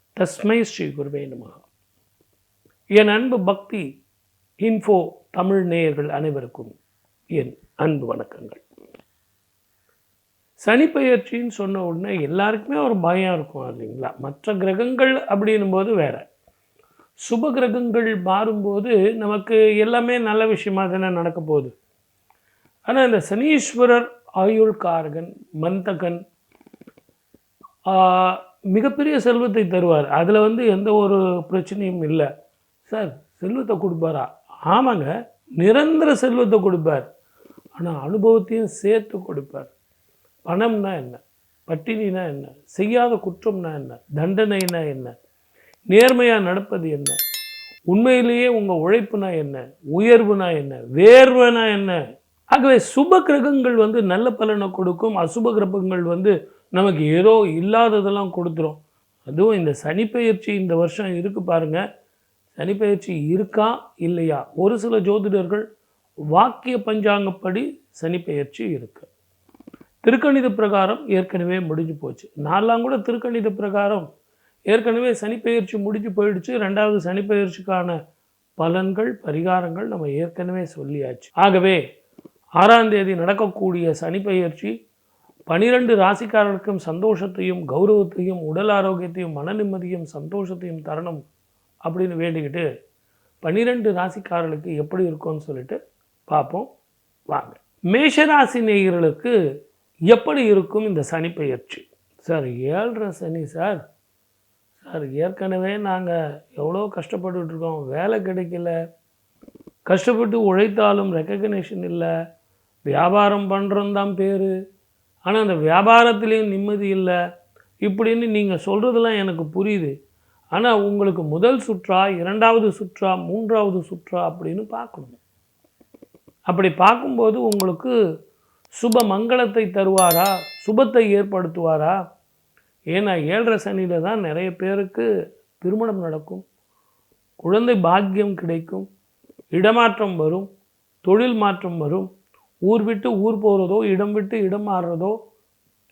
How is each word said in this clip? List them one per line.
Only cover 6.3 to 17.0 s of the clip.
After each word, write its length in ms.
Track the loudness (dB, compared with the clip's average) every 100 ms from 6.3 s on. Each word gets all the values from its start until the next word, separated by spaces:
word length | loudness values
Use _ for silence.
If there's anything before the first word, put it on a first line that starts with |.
| -6 -10 -14 -20 -20 _ _ _ _ -6
என் 320 | -6 -6 -10 _ -4
அன்பு 400 | -2 -2 -6 -8
வணக்கங்கள். 460 | -12 -18 -20 -20 _ _ -20 -20 _ _ _ _ _ _ _ _ _ _ _ _ _ _ _
சனி 320 | _ 2 4 4
பெயர்ச்சின்னு 640 | 2 2 2 0 -8 -8
சொன்ன 380 | -6 -6 -4 -4
உடனே 360 | -6 -6 -4
எல்லாருக்குமே 580 | -2 -2 0 -2 -4 -2
ஒரு 180 | 0 0
பயம் 360 | 0 0 0
இருக்கும் 360 | -4 -6 -12 -12
இல்லைங்களா? 460 | -12 -14 -10 -10 -10
மற்ற 400 | -14 -8 -6 -2
கிரகங்கள் 680 | -2 -2 -2 0 2 0 -2
அப்படின்னும் 460 | 0 2 0 0
போது 240 | 0 0 0
வேற, 360 | 0 -4 -14 _ _ _ _ _ _ _